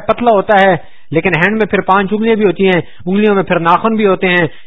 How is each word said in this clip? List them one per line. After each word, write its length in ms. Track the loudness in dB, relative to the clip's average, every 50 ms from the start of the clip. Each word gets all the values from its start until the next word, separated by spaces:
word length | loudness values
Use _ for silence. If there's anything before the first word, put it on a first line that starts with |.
| 2 0
پتلا 280 | -2 0 2 2 2
ہوتا 340 | 2 2 2 2 4 4 4
ہے، 60 | 2 0 -4 -10 -18 -18 -12 -4
لیکن 180 | -4 -2 0 0
ہینڈ 340 | 0 0 0 0 0 -2 -2
میں 80 | 0
پھر 100 | -2 -2
پانچ 280 | 0 0 0 0 0 0 -2
انگلیاں 240 | -2 0 0 0
بھی 80 | 2 0
ہوتی 200 | 0 0 0 0
ہیں، 160 | 2 2 0 -2 -4 -12 -12 -6
انگلیوں 280 | -4 -2 0 2 2 2
میں 80 | 0 0
پھر 180 | 0 -2 0
ناخن 360 | 2 2 2 2 2 0 0
بھی 100 | 0 2
ہوتے 220 | 0 0 0 0 0
ہیں، 180 | 2 2 0 0 -4 -10 -16